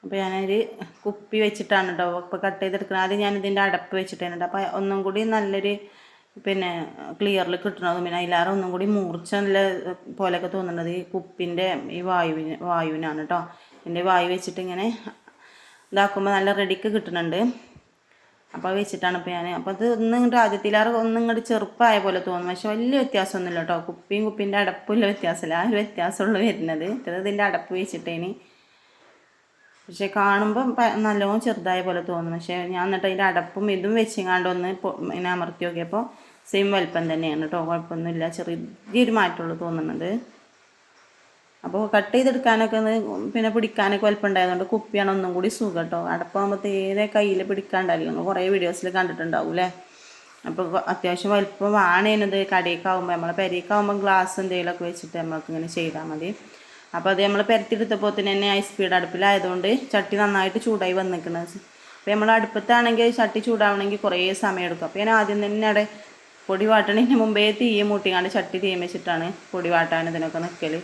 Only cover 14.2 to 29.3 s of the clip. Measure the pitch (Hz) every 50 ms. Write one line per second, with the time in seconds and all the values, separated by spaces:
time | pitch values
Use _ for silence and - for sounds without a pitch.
14.2 | 175 175 180 185 185 - 180 185 185 185 180 180 196 233 233 220 - 208 - _
15.2 | _ - _ _ - - - - - - - _ _ _ - 196 196 202 202 202
16.2 | 196 202 202 196 190 196 202 196 202 185 185 185 - 214 208 220 208 - 170 175
17.2 | 170 165 160 180 226 247 247 - - - - - _ _ _ _ _ _ _ _
18.2 | _ _ _ _ _ _ - 165 160 185 190 196 208 202 - 180 - 180 180 175
19.2 | 175 180 180 175 170 175 175 170 175 185 196 190 220 240 240 214 220 226 226 247
20.2 | 247 247 233 240 226 214 196 202 202 208 202 214 220 226 233 226 226 226 226 233
21.2 | 233 233 233 220 226 - 233 220 202 190 - - 240 233 220 208 190 196 185 185
22.2 | 180 - 180 175 180 180 180 180 - 214 214 226 233 247 269 277 262 269 - 202
23.2 | 190 190 - 190 180 180 175 170 165 165 175 165 165 - 175 - - _ 202 208
24.2 | 214 214 208 214 202 196 196 202 202 190 - - - - 208 226 220 196 208 202
25.2 | - 170 165 165 - 160 160 170 180 233 226 208 214 208 - - 170 175 196 -
26.2 | 202 202 226 190 208 233 196 - 165 160 160 156 160 185 214 262 - - 170 180
27.2 | 190 208 202 202 208 202 - 170 - - 180 185 190 202 - 165 165 180 170 165
28.2 | 170 185 214 - - _ _ _ _ _ _ _ _ _ _ _ _ _ _ _
29.2 | _ _